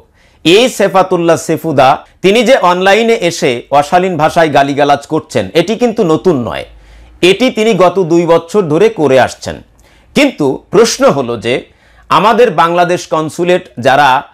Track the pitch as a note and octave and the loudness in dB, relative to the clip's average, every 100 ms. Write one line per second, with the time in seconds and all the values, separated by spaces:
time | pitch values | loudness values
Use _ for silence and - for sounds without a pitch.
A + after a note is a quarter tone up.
0 | - _ _ _ - F#3+ B3+ - G3 F#3 | -20 _ _ _ 0 2 2 0 0 0
1 | F3+ F3+ E3+ D#3 - D#3 D#3+ C#3 C3 D3 | 0 0 0 0 -2 -6 -2 2 2 2
2 | - _ F3+ G#3+ G#3+ C4 F3+ F3+ F#3+ G3+ | -4 _ 0 2 2 2 2 0 2 2
3 | A3+ A3+ E3+ D#3 D#3+ A#2+ - C#3 C#3+ F3+ | 0 0 -2 -2 -4 -4 -2 -2 2 0
4 | F#3 E3+ D3+ - D#3+ C#3 C#3 C#3 C#3+ C#3+ | 0 0 0 0 0 2 0 0 0 0
5 | - D#3 D3+ A#2+ F#2 D3+ E3+ A3 A#3+ G#3+ | -2 -6 -4 -6 -4 -4 -4 -2 -2 -2
6 | F#3 D#3+ F#3 D3 G#2+ C#2 - - _ - | -2 0 0 -2 -4 -8 -12 -18 _ -20
7 | - - E3+ G3 B3+ G#3+ A3 F#3+ F3+ G3 | -20 -2 0 2 0 0 0 2 2 2
8 | E3+ E3+ E3+ E3 - G#3 F3 D3+ A3 A3 | 0 0 2 0 0 -4 0 0 0 0
9 | C#3+ C3 G#2+ - - D#2+ - _ _ _ | 0 2 0 -4 -12 -12 -14 _ _ _
10 | _ - C#4 - C#3+ C#3+ - F3+ A3+ - | _ 0 0 0 -4 -4 -2 0 0 2
11 | C4+ C#3+ A#2+ A#2+ A2 B2+ - _ _ _ | 0 0 -4 -4 -4 -4 -6 _ _ _
12 | - D3+ G3 A3+ A#3+ D#3+ E3 F3 F3 F3 | -2 0 2 2 2 2 0 0 0 -2
13 | - D#3 D#3 - F3 F3+ F3+ - A#2+ C3+ | -4 -4 -4 -4 -2 -2 -4 -6 0 2
14 | C#3+ C3 - | 2 0 -4